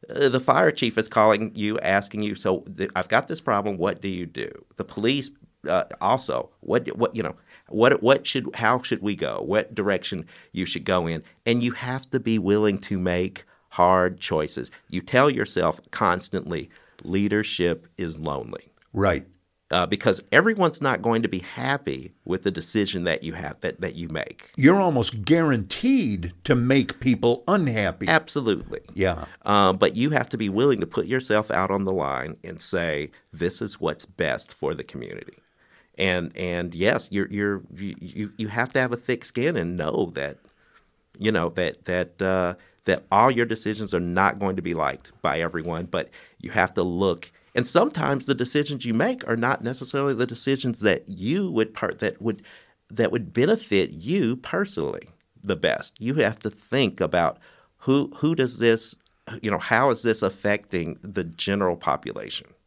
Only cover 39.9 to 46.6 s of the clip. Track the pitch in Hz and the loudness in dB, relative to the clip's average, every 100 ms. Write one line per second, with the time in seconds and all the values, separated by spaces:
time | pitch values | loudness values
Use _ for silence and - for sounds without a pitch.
39.9 | - 90 80 71 69 _ _ _ _ _ | 0 -2 -2 -8 -8 _ _ _ _ _
40.9 | _ _ - 107 107 85 82 87 - - | _ _ -4 0 2 0 0 -4 -4 -4
41.9 | 90 87 - 95 95 90 90 _ _ - | -2 -2 -2 0 2 0 -4 _ _ -2
42.9 | 87 - 98 127 117 117 113 107 107 104 | -2 2 6 6 4 0 -2 -4 -4 -2
43.9 | 90 87 87 98 98 98 95 90 82 73 | -2 0 2 2 2 -2 -2 -4 -2 -2
44.9 | 67 - _ - 73 82 82 80 82 85 | -4 -12 _ -2 0 -2 -4 -4 -6 -4
45.9 | 90 - - - _ - 104 | -6 -6 -12 -20 _ -6 0